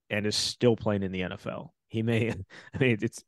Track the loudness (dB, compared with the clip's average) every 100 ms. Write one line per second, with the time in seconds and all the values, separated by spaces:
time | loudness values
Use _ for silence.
0 | -6 -2 0 0 -2 2 4 4 2 0
1 | -2 -4 -4 -6 -8 -10 -10 _ _ -2
2 | 0 2 0 -2 -8 -16 -8 0 2 4
3 | 0 -4